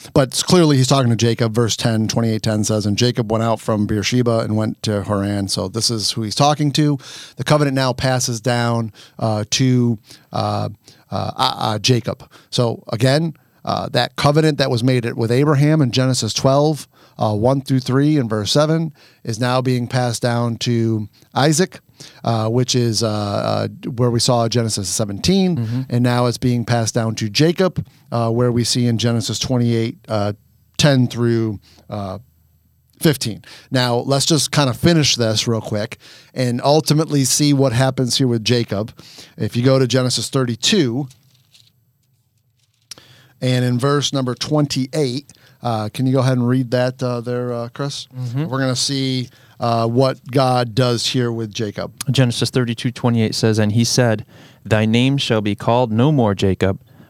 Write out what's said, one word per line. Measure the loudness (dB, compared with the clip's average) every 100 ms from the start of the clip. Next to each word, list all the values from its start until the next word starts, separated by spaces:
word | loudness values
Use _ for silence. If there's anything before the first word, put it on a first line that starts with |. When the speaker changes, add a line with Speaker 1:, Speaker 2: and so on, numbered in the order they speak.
| -2
Speaker 1:
but | 0 0
s-, | -2
clearly | 2 4 6 4
he's | 4
talking | 4 2
to | 2
Jacob. | 2 2 0 0
Verse | -2 -2
ten, | -2 0 0
twenty-eight | 0 -2 -2
ten | -2 -2 0
says, | 0 0
"And | 0
Jacob | 0 0 -2
went | 0 0
out | -2
from | -2 -2 0
Beersheba | -2 0 0 2 0
and | 0 -2
went | -2 -4
to | -4 -4
Haran." | -2 -2 -2 -4 -4
So | -4 -4
this | -4 -4
is | -4 -4
who | -6
he's | -6 0
talking | 2 2 0
to. | 0 0 0 -6 -20 -20 -10
The | 0
covenant | 2 2 0
now | -2
passes | 0 -2 0 -2 -4
down, | -2 0 0 0 -4 -10 -20 -6
uh, | -4 -2 -4
to, | 0 2 4 2 -2 _ -20 _
uh, | -4 -4 -4 -6 -10 -20 -20 -10
uh, | -6 -6 -2
uh, | -2 -2
uh, | -4 -2
Jacob. | 0 0 0 -10 -12 -20 -8
So | -2 -2 -2 -8
again, | -2 2 2 -2 -6 _ _
uh, | -6 -4 -2
that | -2 -2 0
covenant | 2 4 2 2
that | 0
was | 2
made | 2 0 -2
with | -4 0
Abraham | 2 2 4 4 4
in | 2
Genesis | 2 0 0 -2
twelve, | 0 2 4 2 0 -8 _ _ -4
uh, | -2 2
one | 2 0
through | 0 -2
three | 2 2 4 2
in | 0
verse | -2 0
seven | 2 2 0 -2 -8 -20 _
is | -10 -4
now | 0 0
being | 0 -2 -2
passed | -2 -2 -2
down | -2 0 -2 -2
to | -2 0 0 -2 -4 _ _ 0
Isaac, | 2 2 0 -4 _ _ -20 -8
uh, | -4 -2 0
which | 0 0
is, | 0 0 0
uh, | -2 -2 -2 -2 -2 -2 -4 -8 -10
uh, |
where | -2 0
we | 2
saw | 2 2 2
Genesis | 0 -2 -4 -6
seventeen, | -4 -4 -2 0 2 2 0
Speaker 2:
Mm-hmm. | -2 -4 -2
Speaker 1:
and | 0
now | 2 2 0
it's | 0
being | -2 -2 0
passed | 0 0 -2
down | -2 -4
to | -4
Jacob, | 2 2 2 -2 -2 -10 _ -8
uh, | -2 0
where | 0 0
we | 0
see | 0 0 0
in | 0
Genesis | 0 0 -2 -6
twenty-eight, | -2 0 2 0 -2 -6 -6
uh, | -2 -2 -6 _ _ _ 2
ten | 4 4 2
through, | 0 0 0 -2 -6 _ -20 -12
uh, | -10 -8 -10 -16 _ _ _ _ _ _ -2
fifteen. | 0 0 -4 -10 -16 -20 -4
Now, | 0 2 0
let's | 0 0 2
just | 0 0
kind | 0 0
of | 2
finish | 4 4 2 0
this | 0 0 -2
real | -4
quick | -2 -6 -6 -10 -20 -20 -16
and | -4 -2 0
ultimately | 2 2 2 0 2 0 0
see | 2 2
what | 4 2
happens | 2 0 0 -2 0
here | 0
with | 0
Jacob. | 0 0 0 -4 -6 -12 -20 -20 -20 -8
If | -4 0
you |
go | 2 2
to | 2
Genesis | 0 0 -4 -4
thirty-two, | -2 -2 -2 0 2 2 -2 -8 _ _ _ _ _ _ _ _ _ _ _ _ _ _ _ _ _ _ -20 -20 -20 _ -6
and | -2 0 0
in | 0
verse | 0 0 0
number | -2 -4 -6
twenty-eight, | -2 0 0 -2 -4 -2 -2 -4 -10 -20 _ _
uh, | -4 -4 -4
can | -2 0
you |
go | 2
ahead | 2 2
and | 2
read | 0 0
that, | 0 -2 -2
uh, | -6 -6
there, | -6 -6 -6
uh, | -6 -8
Chris? | -8 -8 -8 -14 -10
Speaker 2:
Mm-hmm. | -8 -6 -4
Speaker 1:
We're | -2
gonna | -2 0
see, | -2 -2 -2 -2 -6 _ -20 -4
uh, | 0 0 2
what | 2 2 0 -2
God | 2 2 2 0 0
does | 0 0 -2
here | -2 -2
with | -4 -6
Jacob. | -6 -6 -6 -10 -8 -2
Speaker 2:
Genesis | 2 2 2 0
thirty-two | 0 0 -2 -6
twenty-eight | 0 0 2 0 2
says, | 2 2
"And | 2
he | 2
said, | 2 2 2 0 -6 -20 -20 -16
'Thy | 0 2 4
name | 4 2 0
shall | 0 0
be | 0 -2
called | 2 2 2
no | 2 4
more | 4 2 2
Jacob, | 0 2 0 -2 _ -20 -20